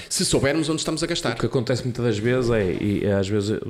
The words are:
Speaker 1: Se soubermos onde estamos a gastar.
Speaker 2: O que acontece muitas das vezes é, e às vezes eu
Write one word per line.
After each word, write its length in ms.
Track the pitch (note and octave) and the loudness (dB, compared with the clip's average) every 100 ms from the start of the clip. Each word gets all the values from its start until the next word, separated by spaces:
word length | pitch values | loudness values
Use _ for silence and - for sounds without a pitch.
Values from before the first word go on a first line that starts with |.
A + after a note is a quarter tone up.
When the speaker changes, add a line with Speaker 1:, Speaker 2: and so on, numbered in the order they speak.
| - | -4
Speaker 1:
Se 160 | - - | -2 2
soubermos 420 | C3+ C#3 D#3+ D#3 | 2 2 2 0
onde 100 | D#3+ | -2
estamos 220 | - D#3 | -2 -2
a 20 | E3 | -2
gastar. 280 | E3+ - | -2 -2
Speaker 2:
O 20 | A#2 | -2
que 100 | A2+ | 0
acontece 380 | C#3 A#2+ B2 | 0 0 -2
muitas 200 | B2+ A#2 | -2 -2
das 140 | A#2+ G2+ | 0 0
vezes 320 | A2+ B2+ A#2+ | 2 2 2
é, 240 | A2+ F#2+ - | 2 2 0
e 240 | G#2 G2+ G2+ | 0 0 2
às 220 | G2 F#2+ | 2 2
vezes 240 | G#2+ G2+ | 0 0
eu 80 | G#2+ | -2